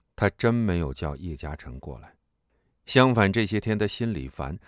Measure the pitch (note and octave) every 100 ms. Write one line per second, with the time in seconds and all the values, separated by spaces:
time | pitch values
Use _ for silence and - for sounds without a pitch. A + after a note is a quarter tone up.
0 | _ - G2+ - A#2 A#2 A2 F2 D2 C2
1 | D#2 C#2+ F2 D2 D2+ D2 - B1+ - B1
2 | - _ _ _ _ _ _ _ - C3+
3 | C3 A2+ G2 G#2+ G#2 G#2+ A2 G#2 G#2 -
4 | A#2 F2+ C2 - C2+ F2